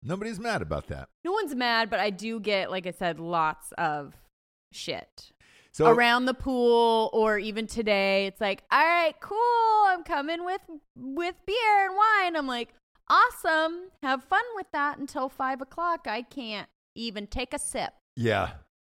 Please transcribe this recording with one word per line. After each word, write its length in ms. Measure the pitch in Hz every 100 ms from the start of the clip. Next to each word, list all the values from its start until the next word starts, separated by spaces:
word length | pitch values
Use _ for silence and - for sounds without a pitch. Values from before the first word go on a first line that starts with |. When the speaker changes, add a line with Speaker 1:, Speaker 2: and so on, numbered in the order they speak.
Speaker 1:
Nobody's 360 | 123 190 220 196
mad 220 | 233 185
about 260 | 78 73 -
that. 220 | 69 65 _
Speaker 2:
No 80 | 339
one's 240 | 427 330 254
mad, 340 | 247 226 226
but 100 | 208
I 120 | 208
do 280 | 185 220 226
get, 300 | 208 196 175
like 160 | 190 180
I 40 |
said, 280 | 170 180 160
lots 520 | 170 170 156 - -
of 420 | - 165 147 143 - _ _ _ _ _
shit. 600 | - - 107 - - - _ _ _ _
Speaker 1:
So 140 | - -
Speaker 2:
Around 360 | 233 240 240 254
the 80 |
pool 760 | 254 269 254 240 233 233 226 220
or 260 | 220 220 208
even 300 | 214 208 214
today, 600 | 226 214 202 196 196 196
it's 120 | -
like, 240 | 208 196 -
"All 80 | 254 320
right, 280 | 339 320 -
cool. 180 | - 415 480 466 453 427 392
I'm 160 | 359
coming 420 | 320 302 285 339 349
with, 160 | 370 - 311 _ -
with 400 | 254 285 349 - -
beer 400 | 453 440 403 381
and 80 | 381
wine." 380 | 440 427 359 330
I'm 100 | 269
like, 220 | 240 233 _ _ _ -
"Awesome. 800 | 349 480 - 349 320 320 349 370 -
Have 220 | 269 262
fun 200 | - 392 480 440
with 120 | -
that 260 | 294 294 -
until 280 | 277 294 262
five 320 | - 262 262
o'clock. 460 | 269 - 349 330 -
I 140 | 220
can't 480 | 240 277 226 208 - _ _ -
even 320 | 226 208 202
take 260 | 262 247
a 60 | 285
sip." 320 | - 233 165 _ _ -
Speaker 1:
Yeah. 360 | 117 98 92 - _ _